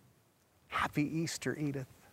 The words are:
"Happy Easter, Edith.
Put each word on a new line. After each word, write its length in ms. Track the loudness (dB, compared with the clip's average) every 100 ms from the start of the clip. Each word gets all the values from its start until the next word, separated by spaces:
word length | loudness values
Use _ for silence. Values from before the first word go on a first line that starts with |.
| -20 -20 _ _ _ _ -6
"Happy 340 | 0 0 2
Easter, 540 | 2 2 0 0 -2 0
Edith. 320 | 0 -2 -6 -12 -20